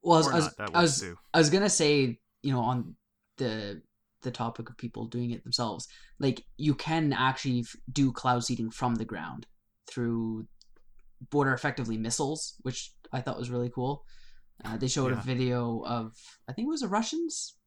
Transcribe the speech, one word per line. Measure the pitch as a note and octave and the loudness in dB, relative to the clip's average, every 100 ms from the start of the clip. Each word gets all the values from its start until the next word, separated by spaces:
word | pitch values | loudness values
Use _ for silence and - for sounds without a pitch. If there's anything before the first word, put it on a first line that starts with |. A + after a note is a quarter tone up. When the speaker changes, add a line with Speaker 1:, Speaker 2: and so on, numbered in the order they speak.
Speaker 1:
Well, | E3+ | 6
I | E3 | 6
was, | D3+ | 6
Speaker 2:
Or | |
Speaker 1:
I | E3 | 2
was, | D3+ | 0
Speaker 2:
not, | - | -2
that | G#2 | -2
Speaker 1:
I | F3 | 4
Speaker 2:
works | |
Speaker 1:
was, | E3+ C3 | 4 2
Speaker 2:
too. | G2 F2 _ | -6 -12 _
Speaker 1:
I | E3 | 4
was | D3+ | 6
gonna | F#3 G3+ | 6 4
say, | - D3+ D3 C3 A2+ _ _ | 4 4 6 4 0 _ _
you | C#3+ | -2
know, | B2+ | 0
on | A#2 B2+ - - _ _ _ - | 0 -2 -4 -12 _ _ _ -6
the, | B2+ A2 G#2 G2+ _ _ _ _ | -6 -4 -8 -10 _ _ _ _
the | C3 | -10
topic | A#2 A#2 - A#2 | -4 -6 -6 -14
of | - | -10
people | A#2+ A2 A2+ | -10 -8 -8
doing | A#2+ A#2+ | -4 -4
it | A#2 | -6
themselves, | - B2 A#2 G2+ - - - - | 4 4 4 -4 -12 -16 -20 0
like, | C#3 A2+ - - | 0 0 -8 -2
you | D3+ | 2
can | C#3 - D#3+ D#3 | 2 2 2 2
actually | C3+ C3 C3 C3+ B2 | 4 2 2 0 0
f-, | A#2 - - | -2 -10 -8
do | C3 C3+ | 2 2
cloud | A#2+ B2+ B2 | 4 2 2
seeding | A#2+ A#2 A2+ | 2 -2 -4
from | - B2 A#2 | -2 -2 -2
the | |
ground | A2 F#2 D#2+ C2 - _ _ _ - | -4 -6 -8 -10 -14 _ _ _ -12
through | - A#2+ A#2 A2+ A2 A2+ - - - - - - - C3 | -4 -2 0 -2 -4 -8 -18 -20 -20 -20 -20 -20 -20 -2
what | D3 C3+ | 2 2
are | |
effectively | B2+ D3 C3+ A#2 A2 | 2 0 -2 -4 -2
missiles, | A2 - C#3 D#3 - - | -2 -2 -2 -2 -8 -8
which | C3 - - - - | -8 -8 -10 -16 -8
I | C3+ | -6
thought | C#3 - | -6 -6
was | A#2+ | -4
really | B2 B2 | -2 -4
cool. | B2 B2+ C#3+ - - - - - _ | -2 -4 -4 -10 -18 -18 -20 -20 _
Uh, | A#2 A2+ | -8 -4
they | C3 | -2
showed | D3+ C3 | 0 0
Speaker 2:
Yeah. | A#2+ | 0
Speaker 1:
a | |
video | A2+ B2+ B2+ B2 A#2+ A#2 | -2 -2 0 0 0 -4
of, | - A#2 A2 - - - - | -4 -4 -6 -12 -20 -20 -12
I | |
think | C3+ B3+ | -4 -2
it | |
was | D#4 | -2
the | A#3 | 0
Russians | G3+ A3+ D#4 E4 - - _ | -2 -2 -4 -4 -6 -10 _